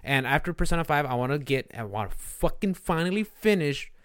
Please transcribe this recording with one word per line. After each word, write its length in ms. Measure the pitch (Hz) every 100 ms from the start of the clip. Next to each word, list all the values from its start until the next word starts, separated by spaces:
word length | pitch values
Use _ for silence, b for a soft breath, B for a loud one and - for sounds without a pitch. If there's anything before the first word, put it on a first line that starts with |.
And 240 | - 139 131
after 240 | 147 175
Persona 320 | 165 180 170
five, 220 | 165 147 139
I 80 |
wanna 260 | 123 123 147
get, 320 | 135 131 - -
I 60 | 107
wanna 240 | 101 107
fucking 640 | - - - 170 - 196
finally 500 | 180 - 160 175 202
finish 680 | 208 - 214 202 147 139 - -